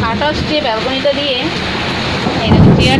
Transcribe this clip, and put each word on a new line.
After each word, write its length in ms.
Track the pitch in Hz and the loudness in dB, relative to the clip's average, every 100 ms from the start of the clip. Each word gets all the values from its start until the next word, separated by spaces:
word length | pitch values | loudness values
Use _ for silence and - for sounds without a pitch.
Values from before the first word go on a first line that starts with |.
ছাট 220 | 226 226 | 0 0
আসছে 380 | 285 302 226 302 | -2 -2 -2 -2
ব্যালকনিটা 520 | 254 220 233 269 285 | -2 -2 -2 -2 0
দিয়ে। 220 | 277 285 254 311 - - - - - - - - - | 0 -2 -2 -4 -4 -4 -4 -4 -4 -4 -4 -2 -2
এই 60 | - | 2
দেখো 300 | - - - | 4 6 6
চেয়ার 180 | 254 277 | 4 2